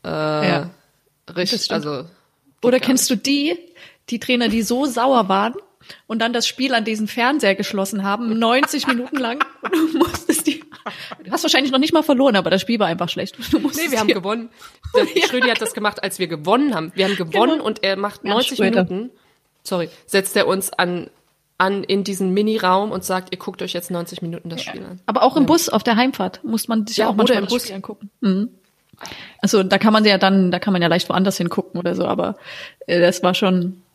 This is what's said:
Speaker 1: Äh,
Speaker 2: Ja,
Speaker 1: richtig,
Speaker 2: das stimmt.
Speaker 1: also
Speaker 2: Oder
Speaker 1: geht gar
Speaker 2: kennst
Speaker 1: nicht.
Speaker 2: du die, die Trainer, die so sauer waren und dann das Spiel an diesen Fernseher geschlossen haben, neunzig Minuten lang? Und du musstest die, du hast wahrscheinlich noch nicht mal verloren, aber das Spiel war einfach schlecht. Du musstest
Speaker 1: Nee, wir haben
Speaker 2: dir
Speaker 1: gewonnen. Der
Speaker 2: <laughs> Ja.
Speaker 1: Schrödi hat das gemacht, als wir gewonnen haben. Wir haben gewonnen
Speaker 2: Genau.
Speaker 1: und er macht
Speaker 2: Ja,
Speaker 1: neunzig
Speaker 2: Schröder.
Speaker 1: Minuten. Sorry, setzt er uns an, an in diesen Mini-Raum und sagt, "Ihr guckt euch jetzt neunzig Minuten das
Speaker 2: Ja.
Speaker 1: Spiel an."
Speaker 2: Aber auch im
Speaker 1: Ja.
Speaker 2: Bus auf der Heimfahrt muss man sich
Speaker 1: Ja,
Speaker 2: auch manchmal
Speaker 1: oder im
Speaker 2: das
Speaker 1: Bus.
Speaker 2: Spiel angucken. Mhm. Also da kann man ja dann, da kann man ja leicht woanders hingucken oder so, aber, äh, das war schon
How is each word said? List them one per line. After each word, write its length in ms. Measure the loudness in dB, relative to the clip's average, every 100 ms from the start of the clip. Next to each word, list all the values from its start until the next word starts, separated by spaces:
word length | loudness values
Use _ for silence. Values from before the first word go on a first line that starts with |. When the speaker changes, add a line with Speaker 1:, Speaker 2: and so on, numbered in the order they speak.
Speaker 1:
Äh, 40 | -6
Speaker 2:
Ja, 600 | -4 -2 -2 0 0 -4 -14 _ _ _ _ -12
Speaker 1:
richtig, 160 | -6 -4 -2
Speaker 2:
das 60 |
stimmt. 220 | -2 -4 -4
Speaker 1:
also 220 | -8 -10 _ _ _ _ _
Speaker 2:
Oder 100 | 2 2
Speaker 1:
geht 40 |
gar 40 | 2
Speaker 2:
kennst 220 | 0 2
Speaker 1:
nicht. 160 | -2 0
Speaker 2:
du 40 |
die, 280 | 0 0 -4 -10 -20 -20 _ -10
die 100 | -8
Trainer, 280 | 0 0 2
die 140 | 0
so 220 | 0 0
sauer 440 | 0 0 2 4 4
waren 260 | 2 0 -4 -16 _ -20 -20 _
und 140 | -4
dann 120 | -2
das 140 | 0 -2
Spiel 280 | -2 0
an 100 | 0
diesen 240 | 0 -2 -4
Fernseher 460 | 0 0 2 2 0
geschlossen 480 | -2 -2 -2 -2
haben, 340 | -2 -2 -2 0
neunzig 480 | 2 2 0 -2 -2
Minuten 300 | -2 -2 -4
lang? 280 | -4 -4 -6 -6
Und 100 | -2
du 260 | 0 0 2
musstest 480 | 0 0 -2 0 0
die, 160 | -4 -10 -16 -14 -14 -16 -16
du 60 | -6
hast 100 | -4
wahrscheinlich 300 | 2 2 2
noch 60 | 2
nicht 120 | 4
mal 100 | 4
verloren, 320 | 4 4 4 4
aber 140 | 2
das 100 | 0
Spiel 180 | 0 0
war 80 | 0
einfach 200 | 0 -4
schlecht. 280 | -4 -8 -10 -2
Du 60 | 0
musstest 280 | 0 -2 -2
Speaker 1:
Nee, 60 |
wir 60 | 0
haben 60 | 2
Speaker 2:
dir 60 |
Speaker 1:
gewonnen. 340 | 0 -2 -6 -8 _ -20 _ 0
Der 100 | 2
Speaker 2:
<laughs> 100 | 2
Ja. 120 | 2 0
Speaker 1:
Schrödi 200 | 2 0
hat 120 | 0
das 140 | -4
gemacht, 280 | -4 -4 -4
als 140 | -8 -4
wir 60 | -6
gewonnen 460 | -4 0 2 2
haben. 180 | -2 -4
Wir 100 | 0
haben 120 | 0 0
gewonnen 360 | -2 2 2
Speaker 2:
Genau. 100 | 2
Speaker 1:
und 180 | -2 -2
er 140 | -2 -2
macht 280 | -4 -6
Speaker 2:
Ja, 100 | -2
Speaker 1:
neunzig 240 | 0 0 0
Speaker 2:
Schröder. 260 | 2 2
Speaker 1:
Minuten. 260 | 0 -4 -8 _ _ _ _ _
Sorry, 240 | -6 -4 -4 -10 -2
setzt 300 | -2 0 0
er 100 | 2
uns 240 | 0 -2
an, 360 | -2 -2 -2 -8 _ _ _ _ _
an 260 | 0 0
in 180 | -2 -2
diesen 300 | -2 -2 0
Mini-Raum 560 | 2 0 0 2 2 0
und 140 | -6
sagt, 240 | -4 -6 -6
"Ihr 60 | -12
guckt 240 | -12 -10
euch 100 | -8
jetzt 180 | -8 -6
neunzig 280 | -8 -8 -8
Minuten 260 | -10 -8 -10
das 140 | -10
Speaker 2:
Ja. 80 | -10
Speaker 1:
Spiel 120 | -12
an." 160 | -14 -10 -2
Speaker 2:
Aber 160 | 2
auch 140 | 4 4
im 80 |
Speaker 1:
Ja. 20 | 4
Speaker 2:
Bus 220 | 4 4
auf 160 | 0
der 100 | 2 2
Heimfahrt 460 | 2 0 -4 -4
muss 220 | -4 -4 -2
man 180 | -2 -2
sich 100 | 0
Speaker 1:
Ja, 80 | 0
Speaker 2:
auch 60 |
manchmal 220 | 2 4 2
Speaker 1:
oder 20 |
im 60 |
Speaker 2:
das 80 | 2
Speaker 1:
Bus. 100 | -2
Speaker 2:
Spiel 120 | -4 -10
angucken. 340 | -12 -16 -18 _
Mhm. 280 | 0 0 -2 _ _ _ _ _ -18 -16 -18 -4
Also 220 | 2 2
da 160 | 4 4
kann 140 | 4
man 120 | 4
ja 140 | 4 4
dann, 320 | 4 4 4
da 80 | 2
kann 140 | 0
man 100 | 2
ja 60 | 4
leicht 200 | 2 2
woanders 280 | 2 2 0
hingucken 420 | -2 -2 -6 -6
oder 140 | -4 -2
so, 80 | -2
aber, 300 | 0 -2 -4 -14 -16 -18 _ -2
äh, 140 | 4
das 220 | 4 4
war 120 | 0
schon 480 | 2 2 2 0 -6 _